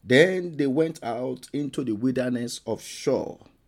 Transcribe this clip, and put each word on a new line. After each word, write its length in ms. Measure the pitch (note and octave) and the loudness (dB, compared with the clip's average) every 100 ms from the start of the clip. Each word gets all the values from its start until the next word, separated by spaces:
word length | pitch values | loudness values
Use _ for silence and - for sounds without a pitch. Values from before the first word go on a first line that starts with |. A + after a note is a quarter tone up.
Then 540 | F#2+ B2+ F3 F#3 F3 D3 | 6 8 8 4 -4 -2
they 100 | C#3 | 0
went 360 | C3 D#3+ D#3 | 2 0 -2
out 460 | A#2 A#2 B2+ B2+ - | -6 -4 -6 -8 -8
into 300 | C#3+ D3 D3 | -6 -4 -4
the 80 | B2+ | -4
wilderness 720 | G#2 B2+ B2+ B2+ B2 A#2+ - - | 0 0 0 0 -2 -4 -8 -6
of 160 | A2 | -6
Shur. 540 | - - - A#2 - - - _ | -6 -4 0 0 -2 -10 -18 _